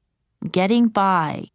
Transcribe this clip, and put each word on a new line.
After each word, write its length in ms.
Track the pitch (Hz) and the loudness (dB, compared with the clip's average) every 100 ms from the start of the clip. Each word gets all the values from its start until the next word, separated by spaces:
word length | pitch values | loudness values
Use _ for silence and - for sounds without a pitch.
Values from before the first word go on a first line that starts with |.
| _ _ _ - 165 | _ _ _ -14 -4
getting 380 | 180 190 240 233 | -2 2 2 2
by. 580 | 214 196 185 156 - - | 2 0 0 -2 -6 -12